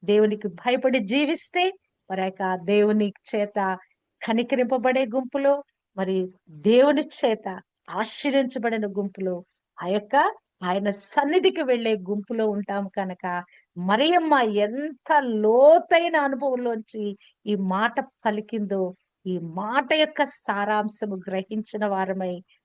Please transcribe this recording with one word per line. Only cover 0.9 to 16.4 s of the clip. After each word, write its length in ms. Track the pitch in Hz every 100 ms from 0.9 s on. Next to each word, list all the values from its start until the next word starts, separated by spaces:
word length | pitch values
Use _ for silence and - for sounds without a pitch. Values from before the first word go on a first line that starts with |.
| 254
జీవిస్తే 720 | 196 254 294 330 - 359 370 381 _ _ _
మరి 120 | 190
ఆ 20 |
యొక్క 320 | 190 190 185 185
దేవుని 480 | 170 208 208 214 208 - -
చేత 440 | 220 202 208 190 185 _ _ _ _
కనికరింపబడే 840 | - 226 240 269 254 254 254 254
గుంపులో, 600 | 262 240 254 285 277 285 285 _ _ 196
మరి 320 | 190 190 185 _ _
దేవుని 540 | 156 147 233 277 294
చేత 580 | 302 - 254 214 196 185 _ _ -
ఆశీర్వదించబడిన 960 | 180 220 - 294 269 262 262 226 220 208
గుంపులో, 580 | 202 202 196 190 175 175 _ _ -
ఆ 40 | 170
యొక్క 300 | 208 208 277 359 427 _ _
ఆయన 280 | 180 185 208
సన్నిధికి 720 | 202 - - 285 359 381 370
వెళ్ళే 340 | 277 240 226 220
గుంపులో 540 | 185 208 196 226 220
ఉంటాం 380 | 202 202 202 196
కనుక, 560 | - 190 180 185 175 175 - _ -
మరియమ్మ 560 | 180 214 302 349 320
ఎంత 760 | 285 233 208 208 240 302 285 - 311
లోతైన 1000 | 262 220 214 233 277 330 339 339 339 320
అనుభవంలోంచి 1000 | 285 269